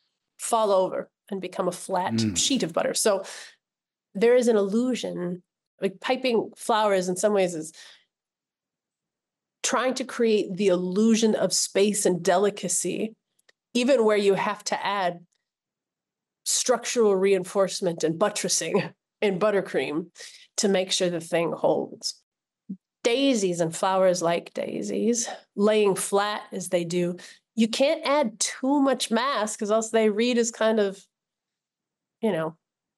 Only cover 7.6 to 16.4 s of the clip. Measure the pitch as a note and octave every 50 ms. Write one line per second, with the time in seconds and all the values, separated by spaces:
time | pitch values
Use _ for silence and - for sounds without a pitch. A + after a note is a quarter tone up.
7.6 | D#3 - - - - - - - _ _ _ _ _ _ _ _ _ _ _ _
8.6 | _ _ _ _ _ _ _ _ _ _ _ _ _ _ _ _ _ _ _ _
9.6 | - - C4 A3+ A#3+ C4 B3+ C4 B3 - - - A#3 A3+ G#3+ G#3 - - F#3 F3
10.6 | G#3 F#3+ F3 F3 F3+ F#3 F3+ G3+ A3 A3+ A3+ G#3+ A3+ A3 G3+ - - F#3 - -
11.6 | - - - F#3+ G3+ G#3+ G3 - - F#3+ F#3 E3+ E3+ F#3+ F3 F#3 G#3 G3+ G3+ -
12.6 | - F3+ - - - F3 - - G#3+ A3 - _ _ _ _ _ _ _ _ _
13.6 | _ _ - A#3+ B3 C4 C#4 A#3+ A3 G#3+ G#3 G3+ G#3 G3 G3 - - G#3 G3+ -
14.6 | - - D3+ C#3+ D#3 F#3 G3+ G3+ F#3 F3 F3+ E3+ E3+ _ _ _ _ _ _ _
15.6 | _ _ _ _ _ _ _ _ _ _ _ _ _ _ _ _